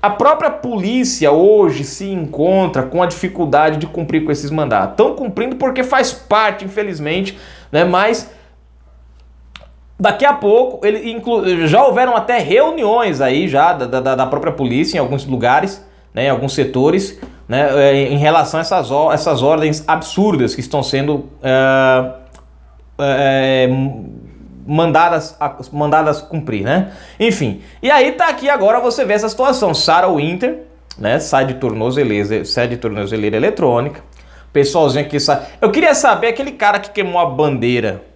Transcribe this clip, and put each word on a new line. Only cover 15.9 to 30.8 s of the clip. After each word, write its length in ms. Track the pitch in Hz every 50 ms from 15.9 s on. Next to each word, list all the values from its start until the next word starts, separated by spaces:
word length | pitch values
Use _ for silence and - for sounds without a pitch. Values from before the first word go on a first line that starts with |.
| _ - _ _
né, 140 | _ 110 127
em 20 | 139
alguns 240 | 135 117 127 135
setores, 680 | 135 - 131 127 - 127 127 151 175 196 190 - - - - - - - - -
né, 220 | 117 131 147 147 135
é, 220 | 143 139 139 139 139
em 160 | 139 127 143 143
relação 400 | 147 151 160 165 151 - - 160
a 20 |
essas 300 | 165 165 190 185 139 110
or-, 240 | 135 143 156 160 139
essas 280 | 151 156 - - -
ordens 400 | 123 143 160 156 156 156 151 - - -
absurdas 680 | 160 165 165 - - 190 196 208 170 139 - 131 -
que 60 | -
estão 220 | 123 - - 143
sendo, 480 | 131 - - 135 139 147 151 139 - - - -
é, 680 | - 131 131 131 135 135 135 135 135 131 131 127 127 127 - - - - - - - - - - - - - - - - - -
é, 680 | 143 139 135 131 139 135 135 135 131 135 131 131 131 127 127 135 131 139 135 113 95 64 - - - - - - - - - - -
mandadas 680 | - 151 156 170 165 143 156 170 170 170 160 156 - - -
a, 160 | 151 139 - - 127 -
mandadas 480 | - 147 147 147 156 156 156 156 147 156
cumprir, 440 | - - 170 160 151 - 113 101 98
né? 280 | 113 143 185 190 - - - - - - -
Enfim, 440 | 214 233 - - 151 113 98 - - - - -
e 80 | - 254
aí 220 | 294 285 254 302
tá 160 | - - 349 330
aqui 220 | 302 - 262 277
agora 280 | 269 254 190 202 226 247
você 280 | 233 247 233 - 262
vê 80 | 190 208
essa 140 | 214 214 220
situação, 440 | 214 - 254 277 262 262 214 185
Sarah 360 | 156 139 - - 160 170 185 185
Winter, 520 | 180 147 143 160 175 180 247 262 320 - - - - _